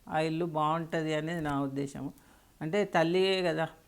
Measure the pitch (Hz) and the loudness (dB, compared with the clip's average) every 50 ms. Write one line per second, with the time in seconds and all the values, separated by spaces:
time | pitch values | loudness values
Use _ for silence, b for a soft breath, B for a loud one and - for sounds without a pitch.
0 | - - 170 156 160 160 160 160 175 165 151 156 151 151 160 165 165 156 - 165 | -12 -4 0 0 0 0 0 0 -2 0 0 0 2 2 2 0 -2 -2 -2 -2
1 | 156 156 156 151 156 160 175 170 156 147 143 139 143 139 135 139 139 139 - 135 | 0 0 0 -2 -2 -2 -4 -2 -2 0 0 0 0 -2 -2 -4 -4 -4 -6 -8
2 | 131 143 - b b b b b b b b b 156 156 170 208 202 196 - 175 | -8 -8 -10 b b b b b b b b b -6 -2 0 0 0 2 2 2
3 | 160 165 175 185 190 190 190 190 180 170 156 160 160 151 - - - | 4 4 4 4 4 4 2 2 2 0 2 0 -2 -4 -4 -12 -6